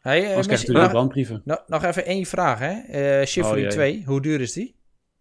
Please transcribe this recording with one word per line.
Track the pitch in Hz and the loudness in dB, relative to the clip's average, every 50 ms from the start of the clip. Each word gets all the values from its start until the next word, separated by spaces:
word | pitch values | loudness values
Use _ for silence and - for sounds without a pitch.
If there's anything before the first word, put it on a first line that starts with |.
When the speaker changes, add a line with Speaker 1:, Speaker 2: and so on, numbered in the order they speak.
Speaker 1:
Hey, | - 127 139 165 196 | -2 0 2 2 2
eh, | 208 | 2
Speaker 2:
Anders | - - - | 0 0 0
krijg | |
je | - | 0
Speaker 1:
misschien | - | 0
Speaker 2:
natuurlijk | 113 120 - 123 147 175 | 0 0 2 4 4 4
Speaker 1:
nog, | 185 | 4
Speaker 2:
brandbrieven. | 190 117 131 135 135 139 131 110 113 104 - | 4 2 2 2 0 -2 -2 -2 -4 -8 -6
Speaker 1:
no-, | 143 156 - - | -6 -6 -6 -4
nog | - 160 156 170 | -4 -2 -2 0
even | 175 165 185 - | -2 -2 -2 -2
één | 170 185 196 185 | -2 -2 -4 -4
vraag, | - - 185 180 151 120 107 | -4 -2 0 0 0 0 0
hè. | 131 151 196 | -2 -4 -6
Eh, | 226 - - - 143 139 139 139 139 139 | -6 -10 -8 -4 -2 2 2 4 2 2
Chivalry | 135 - 185 170 107 107 | 2 0 0 0 2 2
Speaker 2:
Oh, | 104 101 | 0 0
jee. | 101 | 0
Speaker 1:
twee, | 104 104 143 139 180 220 180 | 0 2 0 0 0 -2 -4
hoe | 131 135 135 | -2 -2 0
duur | 139 156 156 143 | 0 0 0 0
is | 127 113 - | -2 -4 -6
die? | 170 220 262 - _ _ _ _ _ _ _ _ _ | -8 -10 -10 -12 _ _ _ _ _ _ _ _ _